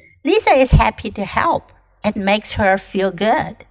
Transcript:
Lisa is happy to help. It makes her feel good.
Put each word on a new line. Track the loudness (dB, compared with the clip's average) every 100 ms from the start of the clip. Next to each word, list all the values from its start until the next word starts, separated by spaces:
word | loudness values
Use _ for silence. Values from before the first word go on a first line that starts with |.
| _ _
Lisa | 0 2 4
is | 4 4
happy | 4 4 -2 -10
to | -10
help. | -6 -2 -2 -2 -6 _ _ _
It | -6 -4
makes | -2 -2 -2 -2
her | 0 0
feel | -2 -4 -2
good. | -2 0 0 -2 -12 -20